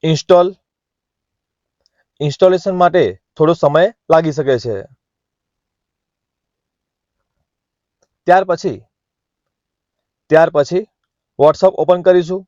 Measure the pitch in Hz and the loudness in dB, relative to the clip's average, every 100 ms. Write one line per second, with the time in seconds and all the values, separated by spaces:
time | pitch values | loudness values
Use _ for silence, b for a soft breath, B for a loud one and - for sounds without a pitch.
0 | 156 156 - 180 180 196 _ _ _ _ | -2 -4 2 2 2 -6 _ _ _ _
1 | _ _ _ _ _ _ _ _ _ _ | _ _ _ _ _ _ _ _ _ _
2 | _ _ 147 143 185 185 196 180 175 170 | _ _ -8 0 2 2 -4 0 0 2
3 | 120 92 _ _ 156 165 151 147 185 - | -2 -4 _ _ -2 0 0 0 -2 -4
4 | _ 160 160 143 139 127 117 101 - _ | _ 0 0 -6 -4 -4 -4 -10 -12 _
5 | _ _ _ _ _ _ _ _ _ _ | _ _ _ _ _ _ _ _ _ _
6 | _ _ _ _ _ _ _ _ _ _ | _ _ _ _ _ _ _ _ _ _
7 | _ _ _ _ _ _ _ _ _ _ | _ _ _ _ _ _ _ _ _ _
8 | _ _ - 180 190 170 190 104 _ _ | _ _ 0 0 0 -6 -6 -10 _ _
9 | _ _ _ _ _ _ _ _ _ _ | _ _ _ _ _ _ _ _ _ _
10 | _ _ _ 156 165 160 143 180 214 _ | _ _ _ 2 2 0 -2 -4 -8 _
11 | _ _ _ _ 147 156 190 - 156 180 | _ _ _ _ 0 2 0 0 -2 0
12 | 175 180 165 185 | 2 0 0 -8